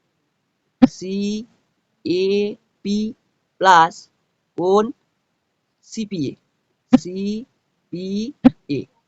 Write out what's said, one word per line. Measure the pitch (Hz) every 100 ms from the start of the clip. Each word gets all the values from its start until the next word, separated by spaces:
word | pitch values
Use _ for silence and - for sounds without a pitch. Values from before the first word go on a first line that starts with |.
| _ _ _ _ _ _ _ -
সি | 254 - 185 196 202 214 240 _ _ _ _ _ - 175
AP | 190 202 208 - _ _ 196 208 214 - _ _ _ -
plus | 185 175 165 - - _ _ _ _ -
কোণ | 175 202 220 - _ _ _ _ _ _ _ _ _
সিপিএ, | - 208 190 131 - _ _ _ _ _ -
সিপিএ। | 175 190 202 214 254 _ _ _ _ 170 190 202 226 - 262 - - 139 - _